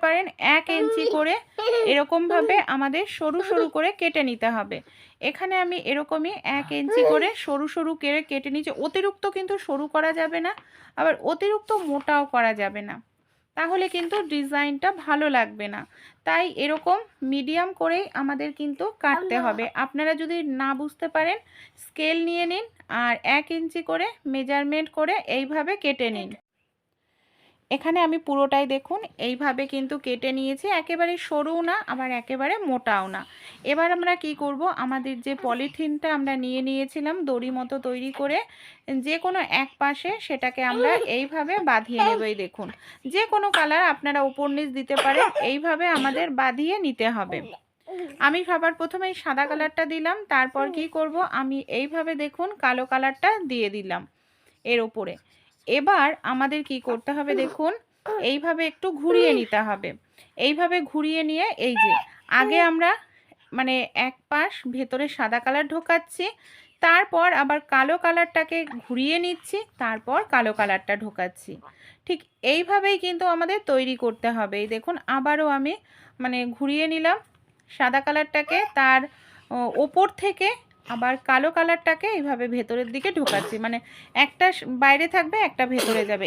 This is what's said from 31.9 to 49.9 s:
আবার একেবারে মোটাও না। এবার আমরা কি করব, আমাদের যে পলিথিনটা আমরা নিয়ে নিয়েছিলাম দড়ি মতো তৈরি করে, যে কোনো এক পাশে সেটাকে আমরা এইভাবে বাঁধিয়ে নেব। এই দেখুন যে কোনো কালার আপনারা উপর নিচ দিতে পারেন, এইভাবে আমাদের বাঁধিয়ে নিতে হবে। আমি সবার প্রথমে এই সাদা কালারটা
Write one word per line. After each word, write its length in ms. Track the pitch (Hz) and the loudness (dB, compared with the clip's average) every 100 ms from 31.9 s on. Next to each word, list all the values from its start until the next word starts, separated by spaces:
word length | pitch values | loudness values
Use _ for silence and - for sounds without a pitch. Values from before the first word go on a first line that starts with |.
আবার 160 | 254 262 247 | -6 -4 -6
একেবারে 340 | 240 262 277 427 349 | -6 -4 -2 -2 -2
মোটাও 360 | 247 240 202 190 | -2 0 0 0
না। 80 | 190 196 - - - 262 | -8 -12 -20 -20 -12 -4
এবার 160 | 294 339 349 | 0 2 2
আমরা 160 | 349 349 | 0 -2
কি 100 | 302 294 | -2 -4
করব, 200 | 285 277 359 - | -4 -2 -2 -2
আমাদের 300 | 254 262 262 247 277 | -4 -4 -6 -8 -6
যে 80 | 277 254 | -4 -2
পলিথিনটা 600 | 240 277 - 311 294 320 294 | -2 -4 -4 -4 -2 -2 0
আমরা 180 | 269 262 | 0 -2
নিয়ে 160 | 254 254 | -2 -2
নিয়েছিলাম 540 | 262 269 269 320 294 359 285 | -2 -2 -4 -4 -4 -2 -2
দড়ি 220 | 247 254 254 | -2 -2 -4
মতো 160 | 254 269 262 | -4 -6 -4
তৈরি 220 | 254 262 269 | -6 -6 -4
করে, 180 | 277 330 466 - - - - 269 262 | -2 -2 -4 -14 -20 -20 -6 -4 -2
যে 100 | 330 | -2
কোনো 160 | 370 370 - 240 | -2 -2 0 0
এক 80 | 269 - | -2 0
পাশে 280 | 285 285 - 220 - | -2 0 -4 -6 -4
সেটাকে 360 | - 254 254 254 | -4 -4 -2 -2
আমরা 200 | 247 262 349 - 247 | 2 4 2 0 -2
এইভাবে 380 | 277 311 302 403 311 | -2 -4 -2 0 4
বাঁধিয়ে 320 | 220 233 240 415 | 2 2 2 4
নেব। 120 | 453 220 | 4 0
এই 60 | 208 | -2
দেখুন 240 | 180 - 208 - - - 262 | -6 -8 -12 -12 -20 -16 -4
যে 80 | 359 440 | 0 2
কোনো 140 | 427 403 370 | 2 2 2
কালার 280 | 302 311 359 | 4 4 4
আপনারা 280 | 294 285 285 269 | 2 0 2 0
উপর 160 | 269 285 277 | 0 -4 -2
নিচ 120 | 294 254 | -4 -6
দিতে 180 | 254 277 | -2 0
পারেন, 220 | 269 277 440 196 220 | 2 4 4 2 -2
এইভাবে 340 | 285 330 311 349 311 | -2 -2 0 2 2
আমাদের 300 | 269 269 339 262 | 0 0 -2 0
বাঁধিয়ে 360 | 262 240 311 403 320 | 0 0 -2 0 -2
নিতে 200 | 240 226 226 | 0 0 0
হবে। 220 | 190 156 226 - _ _ - 370 339 277 247 | -4 -6 -10 -18 _ _ -14 -12 -10 2 2
আমি 120 | 330 349 | 2 0
সবার 260 | 339 330 330 | 2 0 0
প্রথমে 260 | 330 370 381 | -6 -4 -4
এই 80 | 359 | -4
সাদা 220 | 320 269 285 | -4 0 0
কালারটা 380 | 302 311 311 311 | 0 -2 -2 -2